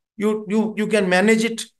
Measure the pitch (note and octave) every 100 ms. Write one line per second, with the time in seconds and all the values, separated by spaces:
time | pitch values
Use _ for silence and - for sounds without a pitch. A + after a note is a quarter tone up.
0 | _ - G#3 G#3+ G#3+ G#3+ G#3 G#3+ G#3+ G#3+
1 | F#3 F3+ G#3+ A3 A3+ A3+ -